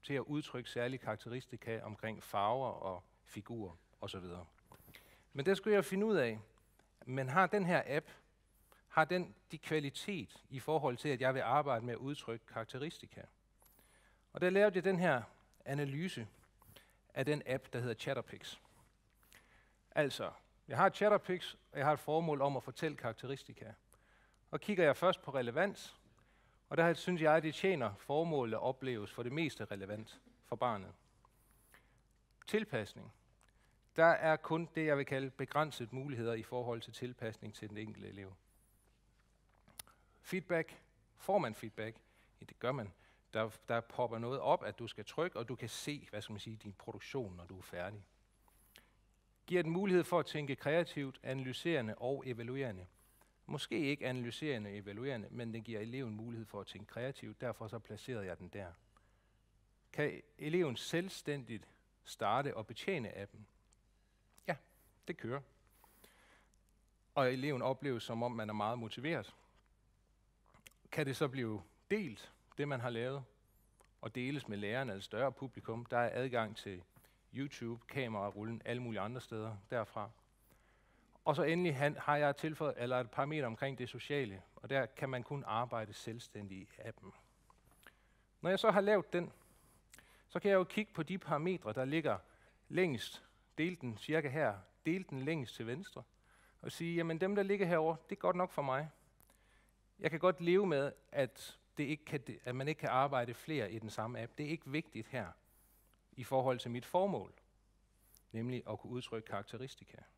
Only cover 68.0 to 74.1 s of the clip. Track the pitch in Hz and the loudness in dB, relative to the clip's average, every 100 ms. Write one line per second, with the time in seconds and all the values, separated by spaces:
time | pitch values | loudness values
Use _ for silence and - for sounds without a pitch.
68 | - 117 120 117 107 107 104 123 113 - | -2 -2 -2 -2 -4 0 0 -2 -6 -6
69 | 135 160 98 - _ _ _ _ _ _ | -2 -2 -4 -14 _ _ _ _ _ _
70 | _ _ _ _ _ - - _ - - | _ _ _ _ _ -20 -20 _ -6 -2
71 | 143 127 147 131 117 107 - _ _ 214 | -2 0 -2 0 -4 -4 -8 _ _ -2
72 | 175 104 - - _ - 147 135 120 117 | -2 -8 -16 -20 _ -6 -4 -2 -2 -2
73 | 123 139 131 _ _ _ _ _ - _ | -2 -4 -10 _ _ _ _ _ -20 _
74 | - | -10